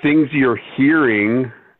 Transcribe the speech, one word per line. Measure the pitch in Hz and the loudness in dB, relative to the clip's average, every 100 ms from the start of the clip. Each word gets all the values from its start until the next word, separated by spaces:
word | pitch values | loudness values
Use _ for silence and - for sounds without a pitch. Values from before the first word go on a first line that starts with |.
things | 147 151 147 | 0 0 0
you're | 151 127 110 - - | 0 0 -2 -6 -2
hearing | 139 160 131 107 107 123 123 - _ | 0 2 2 0 0 -2 -4 -10 _